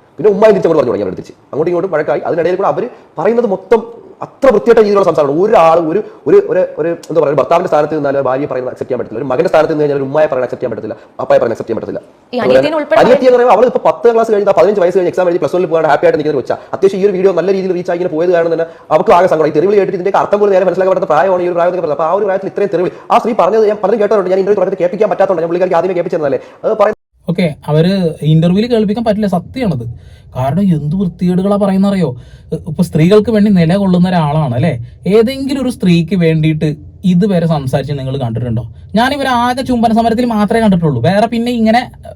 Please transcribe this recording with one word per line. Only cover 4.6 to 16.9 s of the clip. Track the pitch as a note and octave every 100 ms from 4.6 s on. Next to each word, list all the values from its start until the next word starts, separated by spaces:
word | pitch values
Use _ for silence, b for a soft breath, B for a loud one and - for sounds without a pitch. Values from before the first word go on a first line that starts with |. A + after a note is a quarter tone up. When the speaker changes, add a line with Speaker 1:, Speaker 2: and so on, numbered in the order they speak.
| A#3 A3+
Speaker 1:
രീതിയിലുള്ള | G#3 G3+ F3+
സംസാരമാണ്. | D#3+ C#3+ D3
ഒരാൾ | G#3 G#3+ E3 E3 D#3+
ഒരു, | F3+ G#3+ B -
ഒരു, | G3 -
ഒരു, | E3+ F3+ -
ഒരു, | D#3+ E3 -
എന്താ | D#3
പറയുക, | D3
ഒരു | D3
ഭർത്താവിന്റെ | - E3+ F#3
സ്ഥാനത്ത് | D3+ D3+ D#3
നിന്നാൽ | C#3+ C#3
ഭാര്യയെ | C3 C3 C#3+
പറയുന്നത് | B2+ B2+
അക്സെപ്റ്റ് | - B2
ചെയ്യാൻ | A#2+
പറ്റില്ല, | G#2 A2
ഒരു | C3
മകന്റെ | B2+ F3+
സ്ഥാനത്ത് | D#3+ D#3
നിന്ന് | D#3
കഴിഞ്ഞാൽ | D3+ C#3
ഒരു | C3+
ഉമ്മയെ | D3 D#3
പറയുന്നത് | B2+ B2
അക്സെപ്റ്റ് | B2 B2
ചെയ്യാൻ | G#2+
പറ്റില്ല, | A2 - B -
അപ്പായെ | A#2+ C#3
പറയുന്നത് | A#2+ A2
അക്സെപ്റ്റ് | A#2
ചെയ്യാൻ | G#2+
പറ്റില്ല. | F#2+ F#2+ - _ _
Speaker 2:
ഈ | A#3+
അനിയത്തിനെ | A3 B3+ C#4+ D#4
ഉൾപ്പെടെ | D4 D#4+
Speaker 1:
അനിയത്തി | A#3 C4 C4
എന്ന് | B3
പറയുമ്പോൾ | B3 G#3
അവൾ | B3
ഇപ്പൊ | B3 -
പത്താം | D#3 A#3 A3+
ക്ലാസ് | A3+
കഴിഞ്ഞ | G#3 G3+ F#3
പതിനഞ്ച് | F3 G3+
വയസ്സ് | F3 F#3
കഴിഞ്ഞ് | F3
എക്സാം | E3+ F3+
എഴുതി | F3
പ്ലസ് | D3 F3+
വണ്ണിൽ | F#3
പോകാണ്ട് | D#3+ D#3
ഹാപ്പി | D3 E3+
ആയിട്ട് | E3
നിൽക്കുന്ന | D3+ D3
കൊച്ചാ. | - - B
അത്യാവശ്യം | C3+ G3